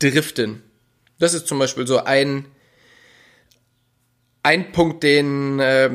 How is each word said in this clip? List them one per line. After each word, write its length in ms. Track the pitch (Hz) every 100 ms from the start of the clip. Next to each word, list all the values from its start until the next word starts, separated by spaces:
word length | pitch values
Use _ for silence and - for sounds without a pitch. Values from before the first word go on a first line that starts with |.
driften. 600 | 143 143 151 - 107 110 - _ _ _ _ -
Das 140 | 170
ist 120 | 170 -
zum 140 | 139
Beispiel 260 | 131 131 127
so 160 | 131
ein, 440 | - 139 143 139 139 _ _ _ _ _ _ _ _ _ _ _ _ _ _ _ _ _ _ _
ein 300 | 147 170 180
Punkt, 300 | 170 165 160
den, 580 | 147 143 143 139 139 139
äh, 280 | 131 131 131